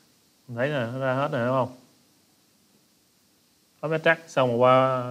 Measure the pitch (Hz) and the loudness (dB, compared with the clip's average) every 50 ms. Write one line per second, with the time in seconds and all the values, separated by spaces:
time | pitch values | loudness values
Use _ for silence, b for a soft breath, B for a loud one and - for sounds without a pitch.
0 | b b b _ _ _ _ _ _ - 120 117 127 147 151 135 117 117 123 131 | b b b _ _ _ _ _ _ -12 -6 -4 -4 -4 -2 -4 -4 -6 -6 -4
1 | 135 131 127 135 143 147 147 123 117 123 131 131 123 127 - - _ _ _ _ | -4 -2 -2 -2 -2 -4 -4 -4 -2 -2 0 -2 -2 -4 -6 -14 _ _ _ _
2 | _ _ _ _ _ _ _ _ _ _ _ _ _ _ _ _ _ _ _ _ | _ _ _ _ _ _ _ _ _ _ _ _ _ _ _ _ _ _ _ _
3 | _ _ _ _ _ _ _ _ _ _ _ _ _ _ _ _ - 151 160 156 | _ _ _ _ _ _ _ _ _ _ _ _ _ _ _ _ -6 -4 -4 0
4 | 156 170 165 160 - - - 139 131 123 117 120 123 127 127 131 131 131 131 127 | 2 2 2 0 -2 -4 0 0 0 2 2 4 4 6 6 6 4 2 0 -4
5 | 123 123 | -6 -8